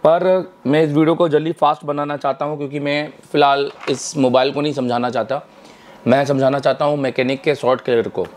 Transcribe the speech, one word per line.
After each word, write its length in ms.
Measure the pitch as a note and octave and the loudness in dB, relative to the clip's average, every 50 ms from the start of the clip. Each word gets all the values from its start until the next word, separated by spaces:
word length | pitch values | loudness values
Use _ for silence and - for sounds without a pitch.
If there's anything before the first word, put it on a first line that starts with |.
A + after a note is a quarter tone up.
| - | 4
पर 500 | D3+ E3 F3 F#3 F#3 F#3 F#3 F3 - - - - | 4 2 4 2 2 2 2 0 -6 -14 -8 -2
मैं 160 | B2 C#3+ D#3 D#3+ | 0 2 2 2
इस 80 | D3+ | 2
वीडियो 240 | C#3+ D3+ D#3+ D#3 E3+ | 2 2 2 2 4
को 140 | D#3+ F3 E3 | 2 2 2
जल्दी 220 | D3 D3+ D#3 D#3+ | 2 0 0 -2
फास्ट 340 | D#3+ - D3+ D3 D#3 - - | -2 0 0 0 0 -2 -6
बनाना 320 | D3 C#3+ D3 D3 C#3+ D3 | -6 -6 -4 -4 -6 -6
चाहता 280 | C#3 - C#3 C3+ - D3 | -4 -4 -4 -4 -4 -6
हूँ, 120 | D3 D3+ | -8 -6
क्योंकि 220 | C#3+ D3 C3+ C#3+ D3 | -8 -8 -8 -8 -6
मैं 320 | C#3+ C#3+ C#3+ D3 D3+ D#3 - - - - | -4 -2 -2 -2 -4 -6 -12 -20 -16 -4
फ़िलहाल 400 | - D3 C#3+ C#3 C#3 C#3 C#3+ C#3+ - - - - | 2 2 4 4 4 2 0 -4 -6 -10 -6 -6
इस 280 | C#3 B2+ - - - | -6 -4 -6 -8 -2
मोबाइल 340 | D3+ C3 B2+ A#2+ C3 C3 C#3 | 0 2 4 4 4 2 2
को 100 | C#3 C#3+ | -2 -2
नहीं 120 | D3 D3+ C#3 | -4 -4 -4
समझाना 360 | C#3 B2+ B2 A#2+ A#2+ B2 B2 | -4 -4 -2 -2 -2 -4 -2
चाहता, 320 | A#2 A#2+ A2 A2 C3 D3 - - - - - - - - - - - - - | -4 -4 -4 -4 -6 -8 -8 -14 -20 -20 -20 -20 -20 -20 -20 -20 -20 -6 0
मैं 180 | A#2+ B2 C#3 C#3+ | 2 2 2 2
समझाना 340 | B2+ C#3+ C3 C3+ C3 C#3 C#3 | 0 0 2 2 0 0 2
चाहता 260 | C3+ C3+ C3+ - D3+ | 0 0 0 2 0
हूँ 120 | D3 D3 | -2 0
मैकेनिक 440 | C#3+ C3+ B2+ A#2 - B2+ B2+ C3+ C3+ | -2 -4 -4 -2 -2 -2 -2 -2 -2
के 140 | - D#3 C#3+ | -2 -2 -2
शॉर्ट 260 | - - A#2+ C3 B2 | 0 0 0 0 0
किलर 260 | - - B2 A#2 G2+ | 0 0 0 0 0
को 180 | G2+ - - F2+ - - | -2 -4 -6 -8 -8 -8